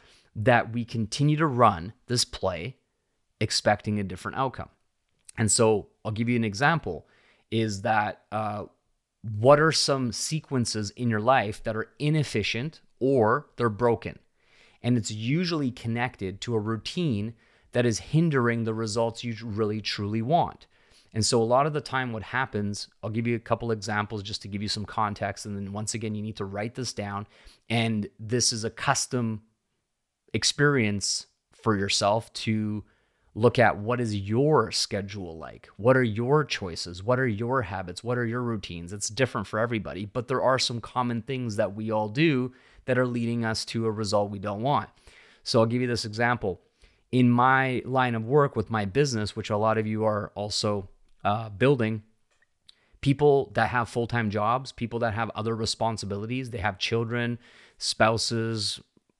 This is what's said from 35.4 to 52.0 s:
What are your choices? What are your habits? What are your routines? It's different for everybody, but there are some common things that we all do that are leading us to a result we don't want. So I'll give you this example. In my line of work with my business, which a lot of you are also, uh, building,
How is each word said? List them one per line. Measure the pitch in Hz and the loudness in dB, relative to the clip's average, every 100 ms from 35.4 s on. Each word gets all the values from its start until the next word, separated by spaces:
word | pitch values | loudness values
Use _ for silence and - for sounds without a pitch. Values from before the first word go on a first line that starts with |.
| 65 55 - - | -14 -16 -20 0
What | 110 131 | 4 4
are | |
your | 120 104 120 151 | 4 0 2 2
choices? | 143 - 92 85 87 87 | 2 -4 -6 -8 -10 -6
What | 101 123 | -2 0
are | 131 | 0
your | 101 117 131 | -2 -2 -2
habits? | 107 95 90 87 | -2 -6 -8 -10
What | 113 123 | -6 -2
are | 120 | -2
your | 120 | -2
routines? | 120 110 - 85 85 | -4 -6 -8 -12 -10
It's | 101 - | -8 -6
different | 104 127 120 95 | -2 0 -2 -2
for | 107 | -2
everybody, | 117 117 82 80 107 | 0 -2 -4 -8 -8
but | 127 120 | -6 -2
there | 127 | 0
are | 107 131 | 2 2
some | - 120 | 0 -4
common | - 127 123 117 | -6 -4 -2 -4
things | - 131 120 104 | -4 -6 -4 -2
that | 101 | -2
we | 101 110 | -2 -2
all | 107 107 | -2 0
do | 117 165 131 127 - _ - - | 2 2 2 -2 -8 _ -10 -2
that | 123 | 0
are | 127 | 2
leading | 120 117 117 113 | 0 -2 0 0
us | 110 - | -2 -4
to | 117 113 | -2 -2
a | |
result | 107 104 104 101 | -2 2 2 2
we | 101 | -2
don't | 104 101 | -6 -4
want. | 127 135 107 _ - - - _ | 0 0 -2 _ -20 -20 -20 _
So | - 120 | 0 4
I'll | 113 | 4
give | 123 | 2
you | 123 | 0
this | 117 107 | -2 -4
example. | 107 120 120 101 90 _ _ _ _ - | -2 0 0 -2 -6 _ _ _ _ -2
In | 127 123 | 4 6
my | 120 127 131 131 123 - | 6 6 4 2 -2 -2
line | 131 127 113 | 0 0 0
of | 110 | 2
work | 147 139 120 | 4 4 0
with | 101 | -2
my | 110 101 | -2 0
business, | 131 143 113 104 - | 2 2 0 -4 -4
which | - | -2
a | 104 | 2
lot | 110 110 | 2 2
of | 107 | 0
you | 107 | 0
are | 107 104 104 101 | 0 0 -4 -6
also, | 104 - 107 104 98 - _ _ | -6 -2 -2 -2 -6 -16 _ _
uh, | 101 107 113 | -2 -2 -4
building, | 101 131 135 110 110 | 2 4 4 2 -2